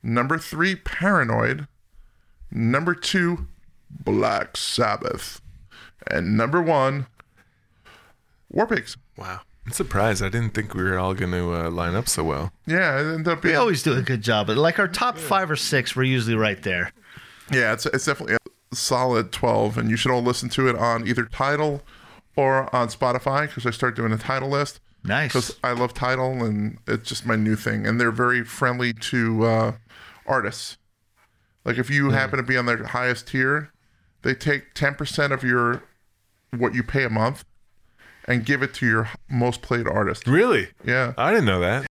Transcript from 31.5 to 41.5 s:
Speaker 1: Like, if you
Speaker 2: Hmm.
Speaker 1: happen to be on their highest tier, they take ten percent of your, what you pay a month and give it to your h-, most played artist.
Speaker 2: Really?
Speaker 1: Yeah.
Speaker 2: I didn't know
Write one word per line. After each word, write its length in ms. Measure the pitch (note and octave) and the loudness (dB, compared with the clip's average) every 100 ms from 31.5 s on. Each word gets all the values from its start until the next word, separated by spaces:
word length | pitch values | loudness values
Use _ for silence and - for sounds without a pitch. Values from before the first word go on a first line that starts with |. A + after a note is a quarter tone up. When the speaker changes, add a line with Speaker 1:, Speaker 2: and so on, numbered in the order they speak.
| _ - | _ -4
Speaker 1:
Like, 120 | A2+ | -2
if 120 | B2 | 0
you 160 | C#3+ C#3 | 2 4
Speaker 2:
Hmm. 60 | |
Speaker 1:
happen 240 | C3 C3+ C3 | 2 0 -2
to 60 | |
be 140 | B2 B2+ | 0 0
on 80 | A#2+ | 2
their 180 | A#2 A2 | -2 -2
highest 420 | B2 B2+ A#2+ - | -2 -2 -2 -4
tier, 440 | C3 C3 D3 D3 _ _ _ _ _ | 0 0 0 -4 _ _ _ _ _
they 100 | B2+ | -4
take 400 | C3 D#3 C#3+ - | -2 0 -2 -4
ten 220 | - C#3+ C#3 | -2 -2 0
percent 380 | C#3+ - C#3+ | -6 0 0
of 100 | C3 | 0
your, 400 | B2+ B2 A#2+ B2 - _ _ _ _ _ _ A#2+ | 2 2 2 0 -8 _ _ _ _ _ _ -2
what 180 | A#2+ | 0
you 80 | B2 | 0
pay 200 | A#2 C#3 | -2 0
a 60 | B2+ | 0
month 340 | A2 A2 C#3 - _ _ _ _ _ - - - | 2 0 -2 -14 _ _ _ _ _ -20 -20 -2
and 200 | A#2+ A2+ | -2 2
give 160 | C#3+ | 0
it 120 | C3+ - | 0 0
to 100 | B2 | 2
your 200 | A2 A2 | 2 0
h-, 40 | - - | -6 -4
most 320 | B2+ A#2+ A#2+ | 0 0 0
played 240 | - A#2+ A#2 | -2 0 2
artist. 400 | F#2 G2+ - A#2+ | 0 0 0 2
Speaker 2:
Really? 420 | D3 A#3+ D#3 F#2 _ | 4 6 4 0 _
Speaker 1:
Yeah. 300 | - B2 B2 A#2+ | 0 0 0 0
Speaker 2:
I 140 | C3+ | 2
didn't 140 | A3 | 4
know 140 | B2 | 4